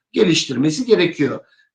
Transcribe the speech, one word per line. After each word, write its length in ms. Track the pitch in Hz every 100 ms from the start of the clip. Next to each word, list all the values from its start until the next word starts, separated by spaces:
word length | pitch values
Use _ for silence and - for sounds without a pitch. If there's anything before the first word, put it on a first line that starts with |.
| _
geliştirmesi 760 | - 190 156 - 123 156 156 240
gerekiyor. 540 | 196 175 - 135 - - _ _